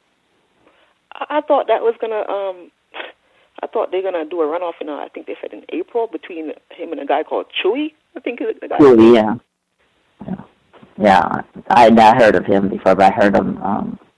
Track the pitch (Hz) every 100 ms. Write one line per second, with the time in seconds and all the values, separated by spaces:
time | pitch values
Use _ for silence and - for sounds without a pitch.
0 | _ _ _ _ _ _ _ _ _ _
1 | _ - - 294 302 277 - 226 226 226
2 | 226 214 - 196 196 180 170 _ _ -
3 | - _ _ _ _ - - 233 - 185
4 | 190 175 156 175 151 165 180 165 - 147
5 | - - - - - - - - 185 233
6 | 226 160 - 165 156 - _ - 170 151
7 | 143 - 156 113 - - 185 240 302 -
8 | _ - - 247 233 - - - 143 120
9 | 113 120 107 117 _ _ _ _ _ _
10 | _ - - 190 - _ _ _ _ -
11 | 202 185 - - - - - - 117 113
12 | 110 123 113 90 - 98 98 101 - 92
13 | 95 98 101 101 95 - - 101 - -
14 | _